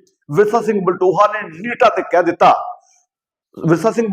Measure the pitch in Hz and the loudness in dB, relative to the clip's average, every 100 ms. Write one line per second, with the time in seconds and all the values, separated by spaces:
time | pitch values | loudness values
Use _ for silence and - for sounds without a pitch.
0 | _ _ - 151 208 233 214 208 180 175 | _ _ -6 0 2 0 -2 -2 -2 0
1 | 185 170 208 214 185 156 226 233 226 190 | 0 2 0 -2 -12 -12 -8 0 2 2
2 | 175 170 165 - 180 - - - _ _ | -2 0 0 2 4 4 -2 -14 _ _
3 | _ _ _ _ _ - 156 165 220 226 | _ _ _ _ _ -6 0 0 0 -2
4 | 220 | -2